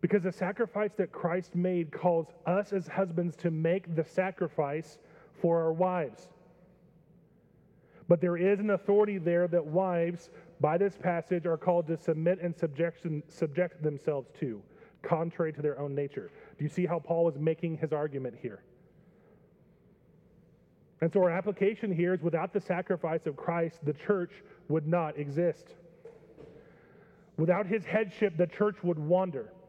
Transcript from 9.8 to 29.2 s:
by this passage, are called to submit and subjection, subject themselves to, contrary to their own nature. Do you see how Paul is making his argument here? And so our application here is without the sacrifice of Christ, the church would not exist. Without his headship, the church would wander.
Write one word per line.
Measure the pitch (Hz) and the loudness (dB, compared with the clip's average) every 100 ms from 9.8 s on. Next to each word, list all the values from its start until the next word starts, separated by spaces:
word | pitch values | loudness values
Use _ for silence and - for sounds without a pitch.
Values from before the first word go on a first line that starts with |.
| 190 175 170 170 - - - - | 0 0 -2 -4 -14 -20 -20 -2
by | 151 170 | 0 2
this | 202 - | 0 0
passage, | - 170 160 180 170 | -2 -2 -2 -2 0
are | 160 | 0
called | - 175 156 | 2 2 2
to | 160 | -2
submit | - 156 165 185 | -2 0 2 0
and | 180 170 | -2 -2
subjection, | 165 139 170 - 175 151 - | -4 0 -2 -2 -6 -6 -8
subject | - 160 143 180 - | -4 -4 0 -2 0
themselves | 151 143 - 143 127 - | -4 -2 -2 -4 -6 -6
to, | 139 107 - - - _ | -6 -6 -12 -20 -20 _
contrary | - 165 170 - 160 | -2 0 0 -2 -4
to | 147 | 0
their | 147 131 | -4 -2
own | 143 | -4
nature. | 139 143 - 98 - - - | -4 -4 -6 -12 -18 -20 -6
Do | |
you | 147 | -4
see | - 175 | -2 0
how | 170 | -2
Paul | - 170 170 | -2 2 2
is | 139 | 2
making | 156 160 170 156 | -2 0 -4 -4
his | 160 | -2
argument | 151 147 139 131 107 | -2 -2 -4 -8 -8
here? | 120 101 _ _ - _ - _ _ - _ _ _ _ _ _ _ _ _ - _ _ _ _ _ _ | -12 -12 _ _ -20 _ -20 _ _ -20 _ _ _ _ _ _ _ _ _ -20 _ _ _ _ _ _
And | 165 | 0
so | 202 | 4
our | 180 | 4
application | 175 196 196 196 220 220 | 2 -4 0 0 0 -4
here | 170 175 | 0 0
is | 185 | 0
without | 160 160 175 | 0 -2 -2
the | 202 | -4
sacrifice | - 175 180 175 165 160 156 | -2 -4 0 0 2 0 -2
of | 139 | -4
Christ, | - 170 165 - 147 | -2 2 0 0 -2
the | |
church | 143 - 202 175 - - - - | -2 0 0 0 -10 -20 -20 0
would | 156 151 | 0 2
not | 175 156 147 | 0 0 -4
exist. | 143 139 175 - - - - - - - - - - - - - - - - - - - | -4 2 2 0 -10 -20 -20 -20 -20 -20 -20 -20 -20 -20 -20 -20 -20 -20 -20 -20 -14 -2
Without | 160 180 196 | 2 2 2
his | 220 - | -2 0
headship, | 214 214 - 208 160 | -2 -2 0 -2 2
the | 175 | -2
church | - 208 190 | 2 0 0
would | 175 160 | -2 -2
wander. | 151 180 | 2 2